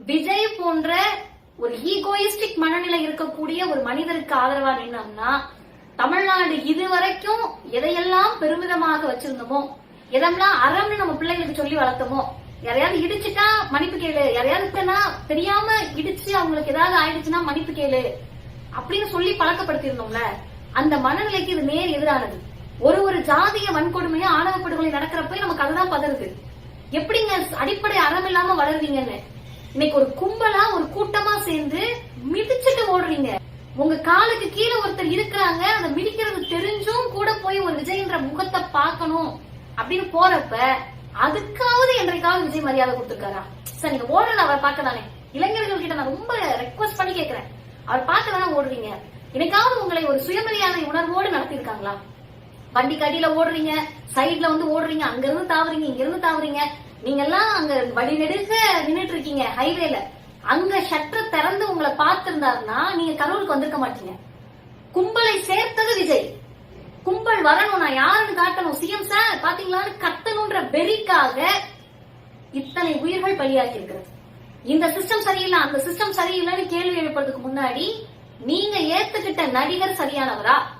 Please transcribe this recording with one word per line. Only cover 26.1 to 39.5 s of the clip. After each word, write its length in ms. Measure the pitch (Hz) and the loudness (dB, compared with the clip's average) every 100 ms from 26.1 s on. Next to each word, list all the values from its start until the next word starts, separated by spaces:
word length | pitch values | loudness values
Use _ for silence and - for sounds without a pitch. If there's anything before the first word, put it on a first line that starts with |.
| 262 - - - - - - - 311 | -2 -6 -12 -16 -16 -16 -18 -6 -4
எப்படிங்க 340 | 311 453 427 370 - - | 0 0 2 0 -2 -4
அடிப்படை 340 | 277 415 427 403 302 | -2 -2 0 2 2
அறம் 220 | 349 370 | 2 2
இல்லாம 260 | 359 359 339 | 2 4 2
வளருவீங்கன்னு. 560 | 285 311 302 277 240 208 - - - - - | 2 0 0 -2 -2 -6 -12 -16 -16 -16 -10
இன்னைக்கு 240 | 269 302 285 | -2 2 4
ஒரு 80 | 269 - | 2 2
கும்பலா, 440 | 381 440 440 403 440 370 | -2 0 2 4 2 2
ஒரு 80 | 302 403 | -2 -2
கூட்டமா 380 | 403 415 415 415 339 | -2 0 0 0 0
சேர்ந்து 340 | 311 285 339 466 480 - - 254 | -2 -2 -2 -2 -4 -8 -10 -4
மிதிச்சுட்டு 520 | 381 453 508 523 523 415 | -2 0 2 2 2 4
ஓடுறீங்க. 360 | 370 330 294 254 190 - - - 254 | 2 2 0 -2 -4 -8 -16 -8 0
உங்க 140 | 311 320 330 | 0 2 4
காலுக்கு 400 | 370 453 453 415 403 | 6 6 2 -2 0
கீழே 200 | 466 466 | 2 2
ஒருத்தர் 340 | 403 392 330 359 | 0 -2 0 0
இருக்கிறாங்க, 480 | 427 392 359 330 381 427 | 0 2 2 2 2 2
அதை 140 | 339 285 | 0 -2
மிதிக்கிறது 440 | 403 440 427 381 - | -2 -2 -2 -4 -4
தெரிஞ்சும் 520 | 339 403 415 415 480 508 | -2 -2 -2 -2 -2 -2
கூட 160 | 392 403 427 | -2 0 0
போய் 160 | 381 392 359 | -2 -2 0
ஒரு 80 | 302 | -2
விஜய்ன்ற 360 | 330 392 370 339 269 | -2 -2 -2 -2 -4
முகத்தை 360 | 302 370 370 359 285 | -4 -2 -2 -2 0
பார்க்கணும் 520 | 311 311 330 320 311 - - | 0 0 -2 -2 -2 -6 -14